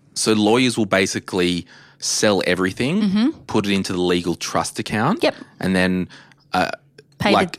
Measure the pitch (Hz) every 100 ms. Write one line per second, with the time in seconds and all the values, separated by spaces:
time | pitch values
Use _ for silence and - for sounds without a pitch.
0 | _ - 117 107 104 120 127 113 98 98
1 | 98 98 - 95 90 87 - - - -
2 | - - 110 95 - 90 95 - 123 196
3 | 208 202 262 - - 107 101 98 92 90
4 | 90 90 87 82 - 87 80 - - 107
5 | 131 269 - - - - 95 92 92 92
6 | 90 - - _ _ 92 - - _ -
7 | - - 208 202 185